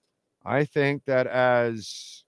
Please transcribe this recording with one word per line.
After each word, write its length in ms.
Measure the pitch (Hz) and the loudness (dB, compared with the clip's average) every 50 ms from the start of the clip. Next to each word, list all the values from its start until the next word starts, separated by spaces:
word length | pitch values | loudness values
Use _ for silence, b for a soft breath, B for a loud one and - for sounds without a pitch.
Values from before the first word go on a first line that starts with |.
| _ _ _ _ _ _ _ _ - | _ _ _ _ _ _ _ _ -6
I 180 | 98 113 139 151 | -2 -2 0 -2
think 400 | - - 151 139 143 143 139 - | 0 0 0 0 2 0 -2 -2
that 200 | - 131 127 127 | 0 0 0 0
as 960 | - 117 127 127 127 123 120 120 117 113 110 95 - - - - - - - _ | 0 0 2 2 4 4 4 2 0 -2 -6 -10 -12 -14 -16 -16 -18 -20 -20 _